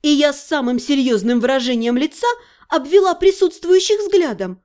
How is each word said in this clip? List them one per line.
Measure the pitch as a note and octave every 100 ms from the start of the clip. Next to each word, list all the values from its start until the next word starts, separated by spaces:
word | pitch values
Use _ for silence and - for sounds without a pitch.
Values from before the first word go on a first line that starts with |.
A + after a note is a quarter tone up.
И | D4+
я | D4 D4
с | C#4+ -
самым | D4+ B3 B3
серьёзным | B3 C#4+ C4 A3 G#3 A#3+
выражением | B3 C4+ A#3+ A#3+ A#3 B3
лица | D#4 - A#4+ A#4+ _ _ _
обвела | D#4 C#4 F#4 F#4+ F4
присутствующих | F#4+ G4 F4+ - E4+ F#4 F#4+ G#4+
взглядом. | G#4 G4+ D#4+ F#3+ F#3 F#3